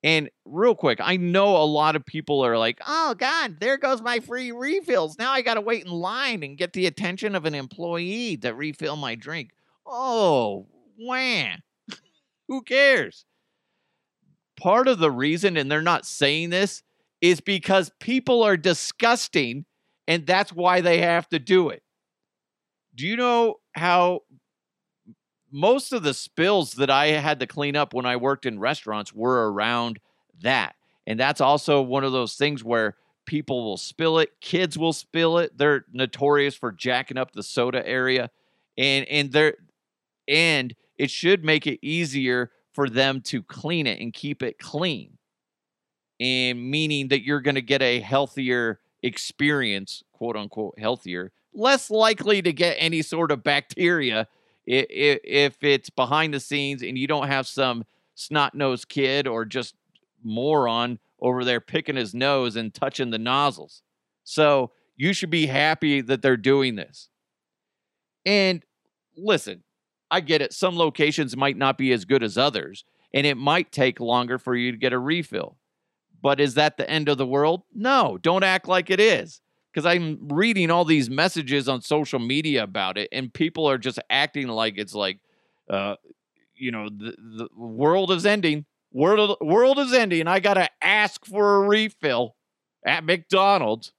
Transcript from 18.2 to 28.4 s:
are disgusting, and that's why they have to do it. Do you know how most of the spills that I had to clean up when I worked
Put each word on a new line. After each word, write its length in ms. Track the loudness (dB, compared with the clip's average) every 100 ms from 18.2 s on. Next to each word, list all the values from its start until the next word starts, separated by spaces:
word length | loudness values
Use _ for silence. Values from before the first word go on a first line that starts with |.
| 2 4
are 160 | 4 4
disgusting, 1040 | 2 0 -4 0 2 2 0 -2 -2 -6 -12 _ _ _ -2
and 200 | -2 2
that's 260 | 2 2
why 300 | 0 2 4
they 160 | 4 4
have 300 | 4 0 0
to 80 | -6
do 320 | 4 4 4
it. 120 | -4 _ _ _ _ _ _ _ _ _ _ _
Do 120 | -8 -6
you 100 | 0
know 380 | 2 4 2 0 _
how 480 | -2 2 4 4 0 _ _ _ _ _ _ _ _ -20 -20 _ _ _
most 420 | 0 4 4 2
of 100 | -2
the 120 | -2
spills 580 | -4 -8 0 2 2 0
that 180 | -2 2
I 160 | 4 4
had 320 | 2 0 -2
to 80 | -4
clean 300 | -4 -2 -2
up 180 | -2
when 120 | -2 -2
I 100 | 0
worked 280 | 0 -2